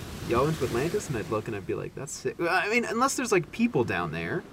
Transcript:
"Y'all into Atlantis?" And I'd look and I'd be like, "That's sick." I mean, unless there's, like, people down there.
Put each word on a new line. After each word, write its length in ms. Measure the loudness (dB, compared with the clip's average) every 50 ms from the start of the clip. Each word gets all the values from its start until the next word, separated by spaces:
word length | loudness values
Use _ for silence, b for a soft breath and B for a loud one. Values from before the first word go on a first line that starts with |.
| -6 -10 -10 -8 -2 2
"Y'all 180 | 4 4 4
into 160 | 4 2 0 0
Atlantis?" 460 | 0 2 2 0 2 0 -2 -2 -2
And 80 | -4
I'd 120 | -4 -2 -2
look 180 | -2 -2 -2
and 100 | -4 -6
I'd 100 | -6 -4
be 60 | -4 -4
like, 180 | -4 -4 -8 -8
"That's 200 | -10 -10 -10 -10
sick." 240 | -4 -4 -4 -2 0
I 300 | 0 2 2 2 2 4
mean, 160 | 2 2 2
unless 300 | 2 2 2 2 2 2
there's, 180 | 0 0 2 2
like, 180 | 2 2 0
people 320 | 0 0 0 2 4 2 2
down 280 | 2 2 0 0 -2 -2
there. 300 | -4 -2 -2 -4 -4 -6 -8